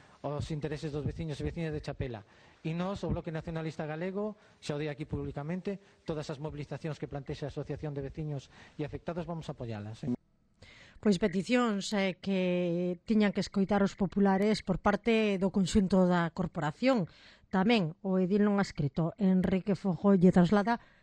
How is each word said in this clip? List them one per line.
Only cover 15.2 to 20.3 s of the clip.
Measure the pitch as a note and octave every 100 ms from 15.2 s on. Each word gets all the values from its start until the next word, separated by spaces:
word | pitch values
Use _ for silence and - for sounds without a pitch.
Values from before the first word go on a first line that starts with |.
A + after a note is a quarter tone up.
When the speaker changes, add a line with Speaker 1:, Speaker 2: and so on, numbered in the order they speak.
| G#3+ F#3+
Speaker 2:
do | F#3+ G3+
conxunto | F3+ G#3+ F#3 F#3+
da | F3+ F3+ E3 -
corporación. | F#3 F#3 D3+ - B3+ B3 E3 - - - _
Tamén | F#3 F#3+ A#3 D#3 -
o | G3 F#3
edil | F3+ G3+
non | G#3 G3+
adscrito, | F#3+ - C#3+ - E3 -
Enrique | F#3+ F#3 F#3 F#3 F#3 F#3
Fojo, | G3+ D#3 G3+ G3
lle | F3+